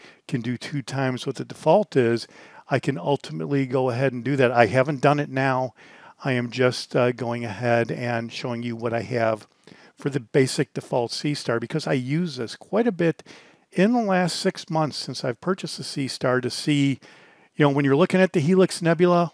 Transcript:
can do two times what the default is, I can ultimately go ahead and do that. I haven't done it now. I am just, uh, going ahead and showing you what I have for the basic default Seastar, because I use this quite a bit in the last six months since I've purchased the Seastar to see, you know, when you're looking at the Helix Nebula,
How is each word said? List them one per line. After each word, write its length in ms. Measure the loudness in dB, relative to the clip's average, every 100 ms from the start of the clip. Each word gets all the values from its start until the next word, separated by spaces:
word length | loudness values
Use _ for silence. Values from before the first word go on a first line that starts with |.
| -20 -20 -8
can 120 | -6
do 160 | -4 -6
two 260 | -6 -8
times 440 | -6 -4 -2 -4 -6
what 80 |
the 100 | -8
default 520 | -10 -2 2 4 4 2
is, 320 | 2 2 -4 -20 -20 -18 -2
I 80 | -2
can 180 | 0 -2
ultimately 680 | 0 -2 -4 -8 -2 -2 0
go 240 | 0 0
ahead 220 | 0 -2
and 100 | -2
do 140 | -2 2
that. 160 | 4
I 140 | 4 4
haven't 340 | 4 2 2
done 180 | 2 2
it 120 | 0
now. 440 | -2 0 0 -4 -10 -20 -20 -20 -8
I 80 | -2
am 180 | -2 -2
just, 440 | 2 2 0 -2
uh, 160 | 0 0
going 320 | 0 -4 -6
ahead 460 | -6 -4 2 2 2
and 420 | -2 -4 -4 -6
showing 300 | -8 -8 -6
you 140 | -6 -6
what 180 | -4
I 80 | -4
have 460 | -2 0 0 0 -6 _ -20 -20 -20 -8
for 140 | -4
the 100 | -4
basic 520 | 0 2 2 0 -4
default 360 | -6 -4 -4 -2
Seastar, 480 | -4 -4 -4 -2 -4
because 280 | -2 -4 -2
I 60 |
use 420 | -2 0 -2 -2 -6
this 180 | -10
quite 320 | -12 -4 0 0
a 60 |
bit 320 | 2 0 -2 -8 -20 -20 _ _
in 200 | 2 2
the 100 | 2
last 340 | 2 0 0 -2
six 340 | -4 -4 -4
months 260 | -2 -2 -4
since 280 | -10 -6
I've 160 | -6 -4
purchased 380 | -4 -4 -6 -10
the 40 |
Seastar 580 | -10 -6 -6 -2 0 0
to 100 | -2
see, 500 | -4 0 2 2 -2 -8 -20 -20 _ _ 0
you 80 |
know, 60 | 2
when 140 | 4
you're 120 | 4 4
looking 240 | 4 4
at 120 | 2
the 80 | 2
Helix 400 | 2 4 4 2
Nebula, 520 | 0 4 4 4 0